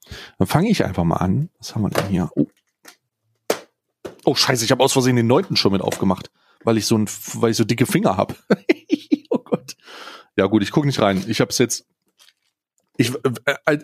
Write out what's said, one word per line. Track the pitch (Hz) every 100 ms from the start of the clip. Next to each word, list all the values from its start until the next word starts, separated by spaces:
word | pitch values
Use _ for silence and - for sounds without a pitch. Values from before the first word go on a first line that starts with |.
| - - - -
Dann | 95
fange | 147 220
ich | 190
einfach | 92 92
mal | 85 82
an. | 92 120 160 _
Was | -
haben | 110
wir | 98
denn | - 95
hier? | 92 87
Oh. | - - _ _ _ - - _ _ _ _ - - - _ _ _ - -
Oh, | -
scheiße, | 135 - 127
ich | 110
hab | 127
aus | 135
Versehen | 135 127 123
den | 113
neunten | 139 196 -
schon | 98
mit | 98
aufgemacht, | - - 98 92 - _ _ _
weil | - 110
ich | 101
so | 113
ein, | 107 - -
weil | 113 113
ich | 113
so |
dicke | 110 117 120
Finger | 170 202 95
hab. | 101 - -
<laughs> | 208 - - - 311 - - -
Oh | -
Gott. | - - - - - - - - - -
Ja | 98
gut, | 107
ich | 98
guck | 165
nicht | 143 123
rein. | 104 95 104
Ich | 110
hab's | 127 -
jetzt... | 117 - _ _ _ _ _ _ _ _ _ _ _ -
Ich, | 117
äh, | 135 135 117 - 139 -
äh, | 151